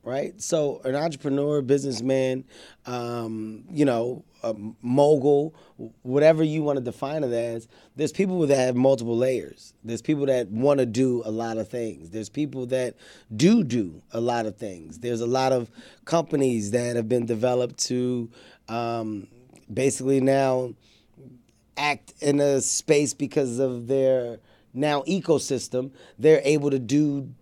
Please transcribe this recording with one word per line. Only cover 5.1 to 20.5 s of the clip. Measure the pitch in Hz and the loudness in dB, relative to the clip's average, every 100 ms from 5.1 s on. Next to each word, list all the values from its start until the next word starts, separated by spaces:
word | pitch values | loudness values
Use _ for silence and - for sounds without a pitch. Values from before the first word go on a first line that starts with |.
| 151 131 143 156 - - _ 117 _ | 6 4 2 0 -8 -20 _ -18 _
whatever | 127 135 156 160 | -2 4 6 6
you | 156 156 | 2 0
wanna | 147 139 | 0 -2
define | 120 - 135 156 | -4 -6 -6 -4
it | 135 | -2
as. | 117 117 117 - - _ - | -2 -4 -8 -12 -20 _ -6
There's | 151 | -6
people | - 196 185 151 | -2 -2 2 2
that | 139 | 4
have | 127 123 | 2 4
multiple | 131 135 117 117 | 4 4 0 0
layers. | 127 127 76 - - _ | 0 0 -6 -16 -20 _
There's | 107 113 | -10 -8
people | - 151 139 | -2 -2 2
that | 127 110 | 0 0
wanna | 107 135 143 | 0 2 2
do | 123 110 131 120 | 2 2 0 0
a | 113 | -4
lot | 107 117 110 | -6 -6 -6
of | 107 | -6
things. | 123 117 87 82 | -6 -8 -10 -14
There's | 104 104 | -12 -10
people | - 147 131 127 | -6 -6 -6 -4
that | 127 123 - - - _ | -2 -4 -8 -20 -20 _
do | 110 160 233 | 2 4 6
do | 151 120 95 80 _ | 2 0 -2 -8 _
a | 113 | -4
lot | 117 120 | -2 -2
of | 110 101 | -2 -6
things. | 107 90 80 80 | -12 -12 -16 -10
There's | 120 120 | -6 -4
a | 117 | -2
lot | 131 131 | 0 2
of | 131 117 - - - | 0 -2 -14 -20 -20
companies | - 165 160 147 135 117 101 | -2 -2 0 0 0 0 0
that | 120 120 120 | -2 -2 -4
have | 113 | 0
been | 123 | 0
developed | 117 113 127 123 123 - - | 0 0 0 0 -2 -4 -4
to, | 123 123 123 117 - - - - | -2 0 -2 -6 -14 -20 -20 -10
um, | 117 117 117 110 104 95 - - - _ | -6 -4 -4 -6 -8 -12 -20 -20 -20 _
basically | 104 135 131 131 135 | -2 0 0 0 2
now | 131 135 135 | 4 2 2